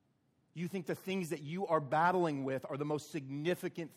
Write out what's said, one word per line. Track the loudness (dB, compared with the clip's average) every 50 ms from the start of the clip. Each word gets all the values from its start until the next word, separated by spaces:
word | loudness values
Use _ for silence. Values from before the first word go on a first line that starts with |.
| _ _ _ _ _ _ _ _ _ _ _
You | -6 -6 -4
think | -4 -4 -4
the | -4 -4
things | -4 -4 -2 -2 -2 0 -2
that | -4 -6
you | -6 -6 -4 -4 0 2
are | 2 2
battling | 4 4 4 4 6 6 6 6 4 4 2 0 0
with | -2 -2 -2 -4 -4
are | -4 -2
the | 0
most | 0 0 -2 -2 -4
significant | -6 -6 -6 -4 -6 -2 0 0 0 0 -2 -6 -6 -6 -8 -8 -10